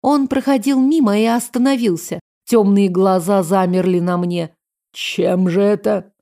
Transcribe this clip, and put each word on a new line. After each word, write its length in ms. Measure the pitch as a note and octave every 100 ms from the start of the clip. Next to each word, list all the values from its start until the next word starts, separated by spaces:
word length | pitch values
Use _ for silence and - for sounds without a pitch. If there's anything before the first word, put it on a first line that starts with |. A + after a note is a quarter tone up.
Он 260 | B3 D4 C4+
проходил 520 | C4+ C4+ C4+ A#3 C4+
мимо 380 | C4 D#4+ A3+ G#3
и 60 |
остановился. 960 | A3+ A#3 - B3 C4 C4+ A#3 E3 - D#3+ _ _ -
Тёмные 420 | A#3 G3+ G3+ G3+
глаза 540 | F3+ F#3+ F#3 E3+ G3+
замерли 580 | D#3+ F#3+ F#3 F#3 F#3 F3+
на 180 | F3 F3
мне. 360 | F3+ F3 D#3+ _ _ _ _
"Чем 560 | - - - F3 F3+ F#3
же 140 | F3
это?" 500 | G3+ G#3 G#3+ G3+ - _